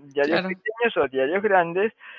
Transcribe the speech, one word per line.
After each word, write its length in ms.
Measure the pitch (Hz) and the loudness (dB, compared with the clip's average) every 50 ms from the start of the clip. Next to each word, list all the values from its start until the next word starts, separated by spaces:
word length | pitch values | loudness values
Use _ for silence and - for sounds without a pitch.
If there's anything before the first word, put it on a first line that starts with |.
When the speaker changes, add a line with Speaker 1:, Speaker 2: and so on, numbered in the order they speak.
| 143 143 139 | -20 -8 -2
Speaker 1:
Diarios 260 | 143 143 147 170 180 | 0 0 2 2 0
Speaker 2:
Claro. 60 | 185 185 | -2 -4
Speaker 1:
pequeños 480 | 185 - - - - - 466 226 - | -8 -8 -10 -10 -6 -2 -2 -2 0
o 100 | 175 143 131 | 0 -2 0
diarios 340 | 131 131 131 139 175 202 202 | 0 -2 0 0 0 -2 0
grandes. 500 | 214 190 185 170 170 170 185 202 226 - _ - - - | 2 2 2 2 2 0 -2 -2 -2 -4 _ -20 -20 -20